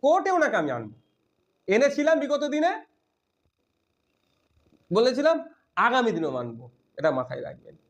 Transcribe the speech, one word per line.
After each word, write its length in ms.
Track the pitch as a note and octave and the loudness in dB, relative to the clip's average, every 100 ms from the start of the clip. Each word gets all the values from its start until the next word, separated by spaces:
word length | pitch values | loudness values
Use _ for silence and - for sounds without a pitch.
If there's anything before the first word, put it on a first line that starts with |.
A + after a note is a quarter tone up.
কোর্টে 300 | C4+ F4 F#4+ | 4 2 2
ওনাকে 240 | F#4 D4 G#3+ | 2 2 0
আমি 160 | D3+ | -2
আনবো, 260 | B2 A2 A2 _ _ _ _ _ _ - | -6 -10 -16 _ _ _ _ _ _ -2
এনেছিলাম 520 | G3+ C#4 C#4 D4 D#4+ | 2 2 2 0 2
বিগত 240 | C4+ D4 | 0 -2
দিনে, 280 | D4 D4 E4 G#4+ - _ _ _ _ _ _ _ _ _ _ _ _ _ _ _ _ _ _ _ _ | -2 0 0 -2 -10 _ _ _ _ _ _ _ _ _ _ _ _ _ _ _ _ _ _ _ _
বলেছিলাম 560 | F#3 B3 A#3+ D4 E4 - _ _ - | 2 2 2 2 2 -2 _ _ 0
আগামী 360 | A3 B3+ A#3+ | 2 2 0
দিনেও 200 | E3 D#3+ | -2 -4
মানবো, 380 | B2+ A#2+ A#2 B2 _ _ - | -6 -8 -12 -20 _ _ -2
এটা 140 | D3+ | -2
মাথায় 300 | C3 B2 B2+ | 0 -4 -8
রাখবেন। 340 | C#3 C#3 - - _ | -12 -16 -20 -20 _